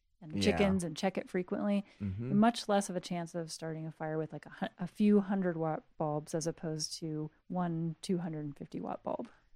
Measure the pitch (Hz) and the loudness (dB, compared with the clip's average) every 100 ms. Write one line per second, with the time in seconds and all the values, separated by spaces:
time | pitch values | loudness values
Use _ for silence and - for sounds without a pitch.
0 | _ _ 160 196 202 - 196 190 170 156 | _ _ -6 2 4 6 4 4 0 -2
1 | 190 - - 185 180 202 208 202 202 - | -2 -2 -2 -2 -2 -2 0 0 -2 -6
2 | 101 95 123 196 226 233 - 202 202 180 | -4 -4 2 6 6 4 2 2 2 -4
3 | - 175 165 175 160 - 165 160 160 - | -4 -4 -4 -6 -6 -6 -6 -6 -8 -6
4 | 156 160 156 147 - - - - 175 - | -4 -2 -2 -8 -12 -8 -8 -6 -6 2
5 | 208 208 196 196 180 165 160 156 - - | 6 6 6 2 0 0 0 -2 -6 -4
6 | 156 151 151 165 160 156 165 156 151 - | -2 -2 -2 -2 -2 -4 -4 -4 -4 -6
7 | 160 151 151 - - 180 175 165 165 160 | -6 -4 -6 -10 -6 -2 0 0 -2 -4
8 | - 175 175 156 151 - - - - - | -2 -2 -2 -4 -6 -8 -10 -8 -6 -6
9 | - - 233 - _ | -4 -6 -6 -14 _